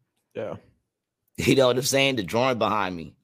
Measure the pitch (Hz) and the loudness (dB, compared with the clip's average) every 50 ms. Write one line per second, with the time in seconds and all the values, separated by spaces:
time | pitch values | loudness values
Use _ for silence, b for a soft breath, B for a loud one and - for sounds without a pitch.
0 | _ _ _ _ _ _ - - 110 95 - - - _ _ _ _ _ _ _ | _ _ _ _ _ _ -12 -10 -10 -10 -10 -12 -14 _ _ _ _ _ _ _
1 | _ _ _ _ _ _ _ - - - 139 135 131 123 123 127 135 131 131 135 | _ _ _ _ _ _ _ -2 0 2 4 4 4 4 2 0 0 0 0 2
2 | 135 139 131 120 95 80 - 113 127 135 127 107 110 101 107 107 98 92 92 85 | 2 0 0 -2 -4 -2 0 0 0 0 0 0 0 0 0 0 -2 -4 -6 -8
3 | 78 71 - _ | -12 -14 -18 _